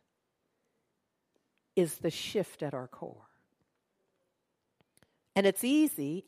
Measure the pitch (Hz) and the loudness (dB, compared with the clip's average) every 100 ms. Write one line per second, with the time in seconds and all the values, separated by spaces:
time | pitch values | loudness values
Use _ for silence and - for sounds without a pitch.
0 | _ _ _ _ _ _ _ _ _ _ | _ _ _ _ _ _ _ _ _ _
1 | _ _ _ _ _ _ _ - 170 - | _ _ _ _ _ _ _ 0 0 0
2 | 170 - - 214 175 - 147 139 127 - | -6 -6 -6 -4 -4 -6 -8 -8 -10 -14
3 | - - - _ _ _ _ _ _ _ | -16 -16 -20 _ _ _ _ _ _ _
4 | _ _ _ _ _ _ _ _ _ _ | _ _ _ _ _ _ _ _ _ _
5 | _ _ _ - 196 190 240 294 302 - | _ _ _ 2 4 4 2 4 4 0
6 | 143 175 | -4 -4